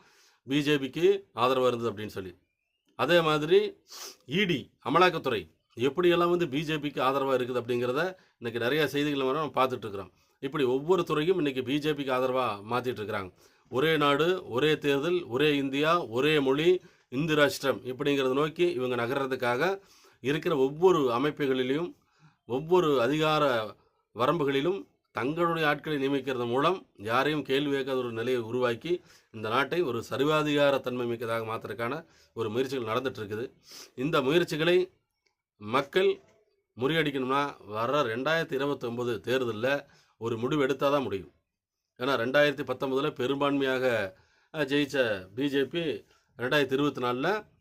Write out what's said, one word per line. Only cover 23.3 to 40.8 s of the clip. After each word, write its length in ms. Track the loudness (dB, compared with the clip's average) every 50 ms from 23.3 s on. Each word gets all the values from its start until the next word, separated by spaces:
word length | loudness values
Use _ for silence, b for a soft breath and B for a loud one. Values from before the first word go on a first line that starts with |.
| 4 4 4 2 2 0 -2 -6 -10 -16 _ _ _ _ _ _ -4
வரம்புகளிலும் 760 | 0 0 2 2 2 0 0 0 0 0 0 -2 -4 -8 -14 _ _ _ _
தங்களுடைய 560 | -6 -4 -4 -2 0 0 0 0 0 0 0 0
ஆட்களை 380 | 0 -2 -4 -4 -2 -2 0
நியமிக்கிறது 400 | 0 0 -2 -2 -4 -4 -2 -2
மூலம் 400 | 0 0 2 2 0 0 -2 -6 -14 _
யாரையும் 460 | -10 -4 -2 0 0 2 0 -2 -2
கேள்வி 280 | -2 0 0 0 0 0
கேட்காத 280 | -2 -2 -2 -2 -2 -2
ஒரு 140 | -2 -4
நிலையை 300 | -4 -4 -2 -2 -2 -2
உருவாக்கி, 600 | -2 -4 -2 0 0 0 0 -2 -4 -4 -4 -4 b b b b b b
இந்த 180 | -12 -8 -4 0
நாட்டை 340 | 0 0 0 2 0 -2
ஒரு 220 | 0 0 -2 -4 -6 -4
சர்வாதிகார 680 | -2 0 2 2 2 2 2 2 2 4 4 4 4 2
தன்மை 260 | 0 -4 -4 -2 -2
மிக்கதாக 380 | -4 -4 -4 -4 -4 -4 -4 -4
மாத்துறதுக்கான 600 | -4 -6 -8 -8 -10 -8 -6 -6 -6 -6 -8 -10 b b b b b b
ஒரு 160 | -6 -4 -2
முயற்சிகள் 440 | -2 -2 -2 -2 -4 -4 -4 -2 -2
நடந்துட்டு 220 | -2 -2 -4 -6 -8
இருக்குது. 340 | -8 -8 -6 -8 -8 -10 -12 B B B B B B B B
இந்த 280 | -6 -2 0 0 0
முயற்சிகளை 680 | 2 2 2 2 2 0 -2 0 2 4 4 4 2 0 _ _ _ _ _ _ _ _ _ _ _ _ _
மக்கள் 640 | -14 -6 -2 -2 -2 -2 0 0 2 2 2 0 -2 -8 _ _ _ _ _ _ _ _ _ _
முறியடிக்கணும்னா, 800 | -2 -2 0 2 2 0 0 -2 -2 -2 0 0 0 0 -2 -6 -12 -14 -8
வர்ற 300 | -4 -2 -2 0 2 0
ரெண்டாயிரத்தி 500 | 0 0 -2 -2 -2 0 0 0 -2 -2
இருபத்தொன்பது 680 | -2 -2 -2 -2 -2 -4 -4 -6 -4 -4 -2 -4 -4 -4 -2
தேர்தல்ல 600 | -2 0 0 0 -2 -2 -2 -2 0 -2 -2 -4 b b b b b b -8
ஒரு 200 | -6 -4 -2 -2
முடிவு 280 | -2 -2 0 0 2
எடுத்தாதான் 360 | 0 0 0